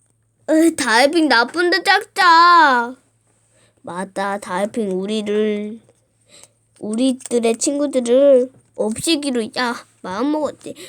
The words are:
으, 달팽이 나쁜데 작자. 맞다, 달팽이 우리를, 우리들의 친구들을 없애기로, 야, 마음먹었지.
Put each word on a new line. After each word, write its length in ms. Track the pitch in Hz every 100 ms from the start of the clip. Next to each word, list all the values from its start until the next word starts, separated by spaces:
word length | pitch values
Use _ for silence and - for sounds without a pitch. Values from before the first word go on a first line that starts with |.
| _ _ _ _ -
으, 260 | 311 330 320
달팽이 520 | 254 226 285 339 302
나쁜데 560 | 233 240 320 349 381
작자. 1120 | 392 392 - 392 359 330 349 339 294 247 233 262 _ _ _ _ _ _ _ _
맞다, 560 | - 175 190 190 196 202
달팽이 540 | 208 180 208 240 208
우리를, 840 | 185 196 220 208 208 214 208 208 226 _ _ _ _ _ _ _ _ _ _
우리들의 800 | 208 220 269 262 - 240 233 226
친구들을 920 | 302 285 285 262 233 254 285 262 254 _ _ -
없애기로, 680 | 214 226 330 320 285 247 214 -
야, 280 | 240 240 - _
마음먹었지. 760 | 185 196 277 302 277 - - -